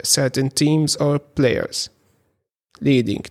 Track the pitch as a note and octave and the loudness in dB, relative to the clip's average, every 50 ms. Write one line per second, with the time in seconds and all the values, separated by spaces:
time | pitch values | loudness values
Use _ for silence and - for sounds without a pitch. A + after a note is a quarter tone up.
0 | - - - - C#3 B2+ - C3+ C3+ C3+ - - D3+ D3 D#3 D#3 D#3 C#3+ - - | -4 -2 0 0 0 0 0 0 -2 -2 0 0 2 2 2 2 2 0 0 0
1 | D3 D3 D3 C#3+ - _ - - C#3 A#2+ - - - - - - - - _ _ | 0 0 0 -2 -4 _ -2 0 2 2 2 0 -2 -4 -6 -8 -10 -10 _ _
2 | _ _ _ _ _ _ _ _ _ _ _ _ _ _ - - - C#3 C#3 B2+ | _ _ _ _ _ _ _ _ _ _ _ _ _ _ -12 -4 0 2 2 2
3 | A#2 G#2+ G#2 - - - | 2 0 -2 -6 -6 -10